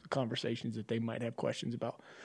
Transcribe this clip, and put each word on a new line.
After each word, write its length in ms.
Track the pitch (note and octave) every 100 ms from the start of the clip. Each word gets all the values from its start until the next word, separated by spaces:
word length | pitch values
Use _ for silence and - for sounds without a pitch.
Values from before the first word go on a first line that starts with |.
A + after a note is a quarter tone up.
| -
conversations 680 | C3+ A#2 A#2+ A#2+ A#2 B2 A2
that 120 | G#2
they 100 | A2+
might 240 | A2+ A#2+
have 140 | A#2+ -
questions 400 | - - - A#2
about. 260 | A#2 - - -